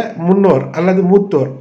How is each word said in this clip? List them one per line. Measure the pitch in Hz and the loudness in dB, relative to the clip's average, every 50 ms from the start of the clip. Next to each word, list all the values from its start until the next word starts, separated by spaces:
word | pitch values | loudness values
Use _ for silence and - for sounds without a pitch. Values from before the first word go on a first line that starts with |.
| 226 - - 170 | -2 -4 -8 -4
முன்னோர் | 165 175 190 202 196 180 143 131 135 - - | 0 0 2 4 4 2 2 0 -2 -4 -6
அல்லது | 160 175 185 185 190 180 | -4 -2 0 0 0 2
மூத்தோர் | 180 196 202 196 - 160 139 127 131 - - | 2 2 2 2 2 0 -2 -2 -4 -6 -8